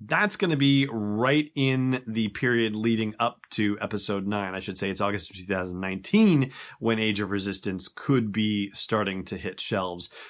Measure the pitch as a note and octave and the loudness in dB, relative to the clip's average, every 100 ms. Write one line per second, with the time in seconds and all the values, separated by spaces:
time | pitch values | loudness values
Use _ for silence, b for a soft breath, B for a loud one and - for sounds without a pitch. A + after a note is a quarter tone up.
0 | G#2 D#3+ G3+ - F#3 D3+ C#3 C#3 C#3 A2+ | -2 0 0 0 0 4 6 4 4 0
1 | G#2 G#2 B2 D3 D3+ - C3+ C3 B2+ B2+ | -2 2 2 2 2 0 0 2 2 0
2 | B2 A2 G#2+ - B2+ A#2+ A2+ G#2+ A2+ A2+ | -2 0 0 0 2 2 2 2 2 2
3 | A2 G#2 A#2 - - - G#2+ G2+ G#2 G#2 | 0 0 -2 -2 -8 -2 0 0 -4 -4
4 | - G2+ F#2+ G#2 G2 F#2+ F#2+ F#2 G2 F#2+ | -2 -2 -2 -2 -4 -6 -8 -4 -4 -2
5 | G2+ G2+ - G2 F#2 F#2+ F#2 F2+ F#2+ F#2+ | -2 -2 -6 -10 -4 -2 -2 -4 -4 -6
6 | - G#3 A3 D#3+ C3 B B B A2+ A2+ | 2 6 6 6 2 B B B 0 2
7 | A2 G2+ G2+ G2+ F#2+ F#2+ - F#2 - - | 2 0 -2 -2 -2 -4 -4 -6 -6 -6
8 | - C3+ A2 G2+ G#2+ G#2 G2+ - - A2 | 0 2 2 0 0 0 -2 -6 -2 0
9 | G2 F#2+ F#2 F#2 F#2 F#2 - G#2+ F#2 F2 | 0 -4 -6 -8 -8 -8 -4 -2 -2 -6
10 | F2 B B | -10 B B